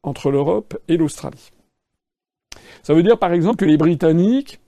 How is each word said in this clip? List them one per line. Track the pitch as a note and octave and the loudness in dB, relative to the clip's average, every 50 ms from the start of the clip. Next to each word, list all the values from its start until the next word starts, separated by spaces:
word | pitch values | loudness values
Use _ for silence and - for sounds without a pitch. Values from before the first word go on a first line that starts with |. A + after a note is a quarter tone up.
entre | - C#3+ C3+ - - C#3+ | -8 -10 -10 -4 -4 -2
l'Europe | C#3 C#3 C#3+ D3 F3+ G#3+ A3 - - - - - | 0 0 0 0 -2 -4 -4 -8 -16 -16 -4 -2
et | - | 0
l'Australie ? | F3+ D#3+ D3 - - - C#3 - - - - _ _ _ _ _ _ _ _ _ _ _ _ _ _ _ _ _ _ _ _ - - - - - - | 0 0 -2 -4 -8 -14 -14 -14 -14 -20 -20 _ _ _ _ _ _ _ _ _ _ _ _ _ _ _ _ _ _ _ _ -20 -20 -20 -20 -20 -20
Ça | _ - D3 | _ 0 2
veut | E3 | 2
dire, | F3 G#3 A#3 A3 | 4 4 2 2
par | G3+ F3+ | 2 -2
exemple, | E3+ F3 D#3+ G3 A#3+ | 0 0 0 0 0
que | - G3+ | 0 2
les | D#3+ D3+ | 2 2
Britanniques | D3+ D3 E3 F3 C#3+ - D#3+ D#3+ E3+ F3+ G#3 B3 C4+ C#4+ - - - _ | 4 4 2 0 2 0 2 2 2 2 2 0 -2 -4 -8 -16 -20 _